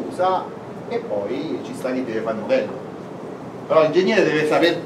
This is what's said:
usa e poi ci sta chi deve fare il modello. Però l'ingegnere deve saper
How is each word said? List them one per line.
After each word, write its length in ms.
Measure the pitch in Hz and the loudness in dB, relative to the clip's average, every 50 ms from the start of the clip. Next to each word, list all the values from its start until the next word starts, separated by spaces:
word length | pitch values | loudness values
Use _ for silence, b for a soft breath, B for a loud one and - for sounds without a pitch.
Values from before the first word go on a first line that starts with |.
| - - | -4 -4
usa 360 | - - 180 185 185 185 - - - - - - - - - - | -2 0 2 2 2 2 -2 -4 -10 -12 -12 -12 -12 -12 -8 -4
e 100 | - - | -4 -4
poi 600 | - - 107 101 101 104 123 - - - 127 - - | -4 -2 -4 -2 -2 -2 -4 -4 -4 -4 -4 -6 -6
ci 100 | - 123 | -8 -8
sta 180 | - - 127 | -6 -4 -2
chi 140 | 127 127 127 | -2 -2 -2
deve 140 | 117 110 110 | -2 -2 -2
fare 160 | 107 113 110 | -2 -2 -4
il 60 | 104 | -4
modello. 300 | 101 - 131 127 107 - 95 - - - - - - - - - - - - - - - - - - | 0 2 2 2 2 0 -4 -8 -10 -10 -12 -12 -12 -12 -12 -12 -12 -12 -12 -12 -12 -12 -12 -8 -2
Però 160 | - 147 160 | 2 4 6
l'ingegnere 420 | 156 156 147 175 190 214 226 196 165 | 6 6 6 4 4 4 6 6 6
deve 220 | 156 151 156 151 151 | 4 4 2 2 4
saper 320 | 151 - 160 170 165 - - | 4 4 4 4 2 2 -4